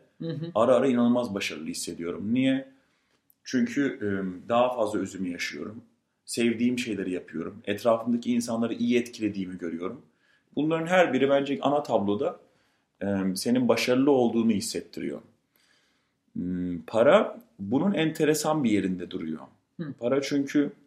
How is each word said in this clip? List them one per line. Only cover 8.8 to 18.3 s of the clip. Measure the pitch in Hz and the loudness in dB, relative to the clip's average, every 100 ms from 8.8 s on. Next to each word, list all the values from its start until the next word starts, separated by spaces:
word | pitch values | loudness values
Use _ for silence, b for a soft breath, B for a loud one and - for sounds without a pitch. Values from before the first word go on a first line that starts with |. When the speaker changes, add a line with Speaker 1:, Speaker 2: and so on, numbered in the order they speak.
| 120 120 | 2 2
Speaker 2:
etkilediğimi | 120 - 107 98 92 92 | 0 -4 -4 -4 -6 -6
görüyorum. | 87 82 92 143 - _ _ _ _ - | -8 -6 -8 -10 -18 _ _ _ _ -2
Bunların | 151 160 165 | 0 0 2
her | 185 165 | 4 6
biri | 127 135 | 4 4
bence | 139 139 139 | 2 2 -2
ana | 139 147 | 0 0
tabloda, | - 113 202 202 156 - _ _ _ _ _ - | 0 0 2 0 -2 -6 _ _ _ _ _ -8
e, | 98 98 95 | -2 0 0
senin | 92 123 127 120 | -2 0 2 2
başarılı | 113 - 127 139 | 2 2 4 6
olduğunu | 135 120 113 113 | 4 4 2 2
hissettiriyor. | 98 - 87 - - 78 65 - _ _ _ _ _ _ _ _ _ _ | 2 -2 -6 -8 -8 -8 -8 -14 _ _ _ _ _ _ _ _ _ _
Hmm, | - 90 90 90 87 - | -8 -6 -4 -6 -6 -2
para | 110 131 202 226 - - - | 4 6 6 4 -6 -18 -10
bunun | 98 131 196 | -2 0 2
enteresan | 202 160 156 151 | 2 0 2 2